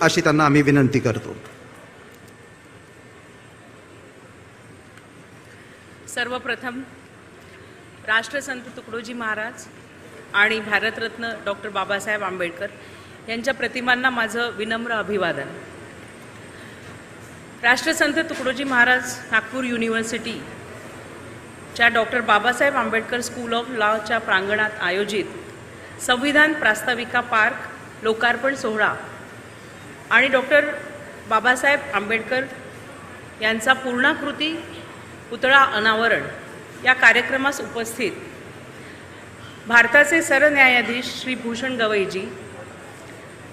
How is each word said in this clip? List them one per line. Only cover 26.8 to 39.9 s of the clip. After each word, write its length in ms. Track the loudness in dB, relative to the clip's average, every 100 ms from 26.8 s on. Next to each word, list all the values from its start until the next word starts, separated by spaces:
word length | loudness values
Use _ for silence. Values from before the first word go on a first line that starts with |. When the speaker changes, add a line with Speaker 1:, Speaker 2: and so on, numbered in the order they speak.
| 0 -4 -2 -2
Speaker 2:
पार्क 340 | 2 2 2 0 -8 -14 -18 -4
लोकार्पण 520 | -2 2 2 2 0
सोहळा 400 | -2 -2 0 0 0 -8 -14 -16 -18 -18 -18 -18 -18 -18 -14 2
आणि 180 | 4 6
डॉक्टर 360 | 2 4 4 4 -2 -10 -14 -16 -14 -2
बाबासाहेब 520 | 2 4 4 4 2 0
आंबेडकर 500 | -4 0 -2 0 -2 -4 -8 -16 -16 -18 -18 -18 -18 -18 -4
यांचा 300 | -2 2 2
पूर्णाकृती 840 | 2 0 0 2 2 -2 -4 -4 -4 -8 -14 -16 -16 -18 -18 -12
पुतळा 340 | -2 4 6 6
अनावरण 480 | 4 2 2 2 2 -2 -10 -14 -16 -18 -2
या 80 | 2
कार्यक्रमास 680 | 6 6 6 4 0 0 -2
उपस्थित 520 | -6 -6 -6 -4 -4 -6 -12 -16 -16 -18 -18 -18 -18 -18 -18 -18 -18 -18 -18 -14 4
भारताचे 540 | 6 8